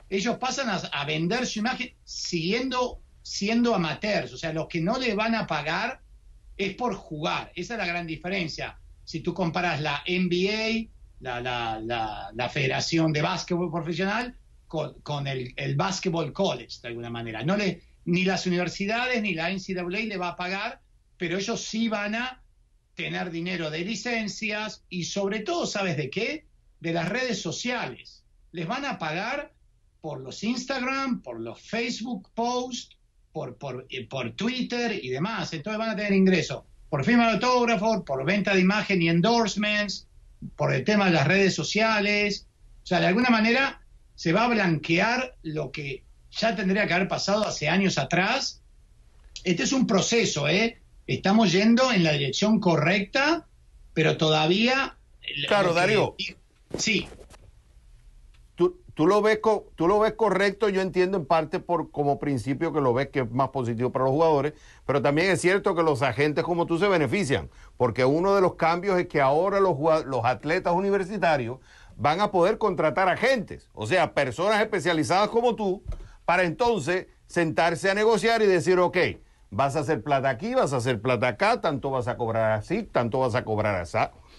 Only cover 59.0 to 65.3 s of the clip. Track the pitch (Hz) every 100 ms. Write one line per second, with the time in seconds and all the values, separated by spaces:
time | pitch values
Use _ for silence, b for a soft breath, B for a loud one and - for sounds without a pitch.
59 | 165 208 214 214 220 208 - - 165 208
60 | 220 220 214 185 202 196 214 190 190 175
61 | 180 196 139 165 156 - 147 170 - 143
62 | 143 127 147 131 120 131 165 147 131 120
63 | 135 143 120 123 135 135 117 113 127 131
64 | 131 143 165 143 127 - B B - 139
65 | 143 147 180